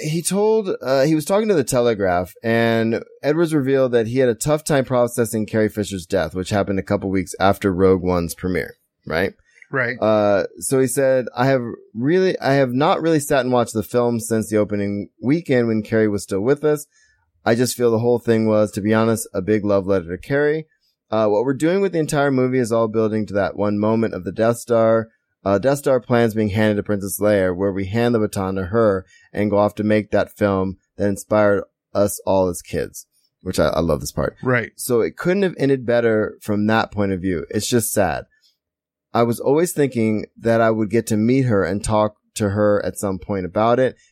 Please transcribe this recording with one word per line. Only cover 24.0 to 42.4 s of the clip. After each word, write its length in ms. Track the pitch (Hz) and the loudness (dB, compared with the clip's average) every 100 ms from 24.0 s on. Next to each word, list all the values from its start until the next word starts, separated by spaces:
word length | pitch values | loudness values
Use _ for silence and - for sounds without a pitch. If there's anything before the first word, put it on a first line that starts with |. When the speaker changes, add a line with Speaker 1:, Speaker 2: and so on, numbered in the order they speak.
| 113 | 0
Speaker 1:
of 100 | 92 92 | -4 -6
the 60 | |
Death 260 | 92 113 117 | -2 0 0
Star, 520 | - 117 113 113 110 _ _ _ 95 | 0 2 4 2 -2 _ _ _ -2
uh, 120 | 101 | 0
Death 200 | 127 139 | 0 0
Star 200 | 143 127 | 0 0
plans 320 | - 117 117 | 2 2 2
being 160 | 107 107 | 0 0
handed 260 | 104 107 101 | 2 2 0
to 80 | |
Princess 360 | 98 101 98 - | -2 -4 -4 -2
Leia, 340 | 104 101 92 87 | 2 2 2 0
where 160 | 98 | -2
we 140 | 95 92 | -4 -4
hand 280 | 117 120 117 | 0 0 0
the 40 | |
baton 360 | 104 104 95 95 | 0 -2 -4 -4
to 100 | 90 | -2
her 380 | 117 110 95 - _ _ | 2 2 0 -4 _ _
and 160 | 101 104 | -4 0
go 60 | 101 | 2
off 180 | 104 - | 2 0
to 80 | |
make 280 | 104 107 98 | 0 0 2
that 200 | 101 87 - | -2 -2 -2
film 400 | 101 95 95 92 _ - | 0 0 -2 -6 _ -4
that 120 | 101 | -4
inspired 540 | 98 - 107 104 98 - _ _ | -4 0 2 4 2 -2 _ _
us 280 | 101 101 - - | -2 0 -2 -2
all 220 | 95 92 | 0 0
as 140 | 87 | -2
kids," 440 | - 85 53 - - _ _ _ | -8 -6 -6 -10 -20 _ _ _
which 180 | 90 90 | -6 0
I, 80 | 78 | 0
I 120 | - | 0
love 180 | 85 71 | 0 -2
this 140 | 73 | -4
part. 240 | - 69 - | -4 -6 -4
Speaker 2:
Right. 300 | 120 123 107 - | -2 -2 -4 -8
Speaker 1:
So 240 | - 120 | -2 0
it 160 | 95 - | 0 -2
couldn't 260 | 175 196 | -2 0
have 120 | 190 - | -2 0
ended 280 | 139 135 117 | 0 0 0
better 520 | 120 117 110 104 - | 0 2 0 -2 -6
from 260 | - 104 107 | -4 0 2
that 220 | 110 - | 2 0
point 220 | 104 101 | -2 -2
of 80 | 92 | -2
view. 260 | 95 85 - | -2 -4 -4
It's 180 | 107 - | -6 -2
just 240 | 120 - | -2 0
sad. 320 | - 90 64 - _ _ _ _ _ _ _ _ | -2 -2 -2 -10 _ _ _ _ _ _ _ _
I 100 | 117 | 0
was 160 | 117 110 | 0 0
always 320 | - 147 175 | 0 2 0
thinking 540 | - 135 117 110 107 - - | 0 -2 0 0 -2 -6 -6
that 240 | 113 113 | 0 2
I 80 | 113 | 2
would 200 | 110 104 | 0 0
get 180 | 113 110 | 0 0
to 100 | 107 | 0
meet 260 | 113 135 | 2 2
her 200 | 127 101 | 2 2
and 200 | 85 101 | 0 -2
talk 320 | - 107 107 - _ | 0 0 0 -4 _
to 140 | - | -4